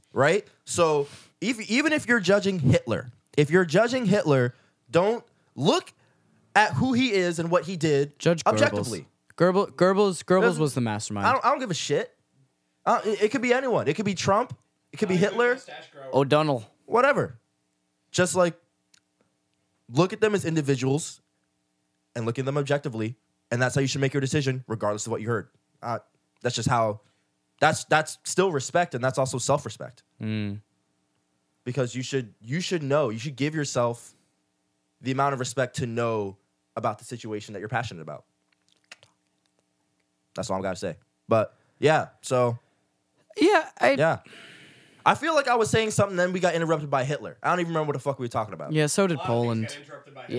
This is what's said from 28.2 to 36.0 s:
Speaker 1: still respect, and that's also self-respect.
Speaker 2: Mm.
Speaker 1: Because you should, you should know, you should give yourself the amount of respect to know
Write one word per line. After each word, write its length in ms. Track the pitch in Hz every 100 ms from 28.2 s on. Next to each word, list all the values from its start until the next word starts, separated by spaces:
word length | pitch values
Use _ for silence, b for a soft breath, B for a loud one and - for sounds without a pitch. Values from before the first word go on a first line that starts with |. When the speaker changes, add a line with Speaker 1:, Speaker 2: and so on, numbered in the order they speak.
Speaker 1:
still 280 | - - 190
respect, 420 | 147 - 170 175 120
and 80 |
that's 140 | 127 135
also 200 | 131 127
self-respect. 680 | - 143 117 - - - _ -
Speaker 2:
Mm. 400 | 110 107 104 101 _ _ _ _ _ _ _ _ _ _ 127
Speaker 1:
Because 280 | 135 123 127
you 80 |
should, 300 | 123 135 110 _
you 200 | 110 160
should 220 | 175 175
know, 260 | 139 143 131
you 100 | 113
should 160 | 143 123
give 180 | 143 156
yourself 580 | 139 127 120 117 - _ _ _ _ _ _ _ _ _
the 100 | 120
amount 220 | 135 139
of 60 | 135
respect 380 | 127 - 127 -
to 80 | 120
know 500 | 117